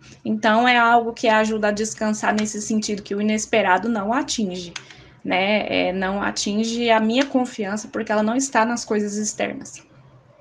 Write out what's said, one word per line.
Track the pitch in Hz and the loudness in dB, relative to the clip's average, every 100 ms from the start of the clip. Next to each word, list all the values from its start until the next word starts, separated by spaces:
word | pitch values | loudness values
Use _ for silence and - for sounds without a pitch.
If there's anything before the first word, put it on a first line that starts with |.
| - - | -20 -10
Então, | 226 220 226 220 247 | -4 0 2 4 4
é | 240 | 6
algo | 233 240 226 | 6 4 2
que | 233 240 | 0 2
ajuda | 220 214 220 208 | 4 2 0 0
a | |
descansar | 208 220 - 214 214 214 | -2 -4 -4 -4 -2 0
nesse | 214 214 208 | 0 -2 -4
sentido | 214 220 214 208 | -2 -2 -2 -4
que | - 202 | -4 -2
o | |
inesperado | 214 214 - 226 196 185 214 | 0 0 0 2 4 4 2
não | 226 196 | -2 -2
atinge, | 254 302 - 202 180 175 165 - - - - | -2 -2 -2 -4 -4 -10 -14 -16 -20 -20 -12
né? | 190 185 196 214 - | -2 0 2 0 0
É, | 185 180 | 0 0
não | 190 190 202 | 0 -2 -2
atinge | 202 208 - 202 226 233 240 | -4 -4 -2 -2 -2 0 2
a | 220 | 4
minha | 220 240 277 | 4 2 2
confiança, | 262 247 - 196 214 - | 0 -2 -4 -6 -6 -6
porque | - 220 | -6 -2
ela | 214 | 0
não | 214 247 | 0 0
está | 269 233 226 | 0 2 2
nas | 240 - | 0 -2
coisas | 214 208 208 | -2 -2 -4
externas. | 214 - 202 269 - - - - - - _ _ | -6 -4 -6 -6 -14 -18 -20 -20 -20 -20 _ _